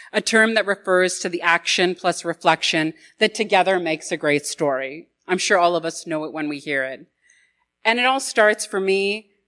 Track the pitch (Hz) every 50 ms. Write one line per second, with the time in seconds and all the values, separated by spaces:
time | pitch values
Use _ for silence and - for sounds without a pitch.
0 | - - - 214 208 - 226 220 220 226 226 220 196 196 196 190 - 190 185 180
1 | 185 185 - - - 190 170 175 165 170 165 170 - - - - 185 180 180 -
2 | - 180 165 - - 170 165 - - 180 160 160 - - - 160 156 156 160 _
3 | - - _ - 220 214 214 - 220 214 202 190 180 185 190 185 175 165 156 156
4 | - - 185 151 160 151 143 147 143 - - - 156 143 135 131 135 131 139 160
5 | 170 _ _ _ _ - 180 185 - - 214 185 175 175 175 165 160 165 160 -
6 | - 170 160 156 156 156 120 156 151 147 147 139 135 151 143 135 131 131 139 -
7 | 165 _ _ _ _ _ _ _ _ _ _ _ _ _ _ _ - 220 233 247
8 | 247 254 262 269 262 - - - 214 214 208 208 - - - 196 190 190 190 196
9 | 196 196 208 214 214 _ _ _ _